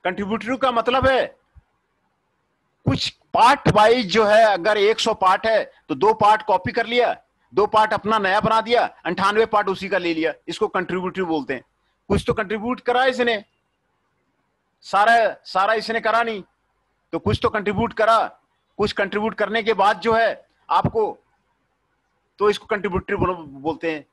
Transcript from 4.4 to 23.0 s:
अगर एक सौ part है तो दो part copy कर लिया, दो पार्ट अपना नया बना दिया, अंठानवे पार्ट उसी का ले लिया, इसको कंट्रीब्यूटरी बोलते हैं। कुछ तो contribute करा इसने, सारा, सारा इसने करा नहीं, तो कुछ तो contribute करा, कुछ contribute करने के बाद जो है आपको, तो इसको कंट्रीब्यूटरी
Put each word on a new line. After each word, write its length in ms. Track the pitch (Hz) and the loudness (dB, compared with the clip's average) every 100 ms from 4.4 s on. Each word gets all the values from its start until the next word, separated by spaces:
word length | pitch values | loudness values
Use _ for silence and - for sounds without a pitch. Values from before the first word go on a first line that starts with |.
| 220 | 4
अगर 320 | 190 180 208 | 2 0 2
एक 220 | 202 220 | 2 0
सौ 140 | 233 208 | -2 2
part 300 | 185 196 226 | 2 2 0
है 160 | 214 117 _ - | -2 -2 _ -10
तो 60 | 143 | 0
दो 180 | 202 220 | 2 4
part 260 | 208 214 | 4 2
copy 280 | - 185 240 | 2 -2 0
कर 140 | 214 220 | -4 -2
लिया, 300 | 240 220 - _ _ _ | 0 0 -2 _ _ _
दो 120 | 131 208 | 0 2
पार्ट 260 | 214 214 | 2 2
अपना 240 | 208 202 220 | 0 0 0
नया 200 | 196 202 | 2 0
बना 180 | 220 226 | 2 0
दिया, 240 | 214 240 165 - 160 | 2 0 0 -4 -8
अंठानवे 400 | 175 196 208 220 | -2 0 2 0
पार्ट 220 | 214 196 | 0 0
उसी 200 | 185 190 | -4 -4
का 80 | 196 | -4
ले 160 | 170 | -2
लिया, 200 | 160 160 147 - | -2 -4 -4 -12
इसको 200 | 165 214 | -6 -4
कंट्रीब्यूटरी 540 | 190 175 180 180 185 180 | -4 -4 -6 -6 -6 -4
बोलते 280 | 156 131 | -4 -4
हैं। 100 | 131 _ _ _ _ - | -10 _ _ _ _ -4
कुछ 140 | 202 - | -2 -2
तो 60 | |
contribute 460 | 233 196 220 226 247 | -4 -4 -6 -6 -6
करा 220 | - 247 262 | -2 0 0
इसने, 380 | 240 240 214 - _ _ _ _ _ _ _ _ _ _ _ _ _ - | 0 -2 -2 -8 _ _ _ _ _ _ _ _ _ _ _ _ _ -4
सारा, 480 | 202 214 233 208 135 - | 2 4 4 2 -2 -6
सारा 280 | 185 202 220 | -2 0 -2
इसने 240 | 214 226 | -4 -4
करा 200 | 220 220 | -2 0
नहीं, 200 | 233 214 170 _ _ _ _ _ _ | -2 -6 -12 _ _ _ _ _ _
तो 60 | 165 | -6
कुछ 200 | 196 - | -2 0
तो 80 | 233 | -2
contribute 440 | 214 202 196 233 | -2 -4 -2 -4
करा, 240 | - 214 226 139 - _ _ _ - | 0 2 2 0 -8 _ _ _ -4
कुछ 120 | 208 | -4
contribute 420 | - 196 202 220 - | -2 -4 -2 -4 -4
करने 280 | 202 226 | -4 -2
के 100 | 214 202 | -2 2
बाद 240 | 202 214 | 2 2
जो 140 | 226 | 0
है 160 | 226 220 143 _ _ - | 2 0 -2 _ _ -2
आपको, 360 | 175 170 226 208 - _ _ _ _ _ _ _ _ _ _ _ _ | 0 0 -2 -2 -6 _ _ _ _ _ _ _ _ _ _ _ _
तो 100 | 208 | 0
इसको 160 | 202 - | 0 -6
कंट्रीब्यूटरी 500 | 208 196 180 | -6 -2 -4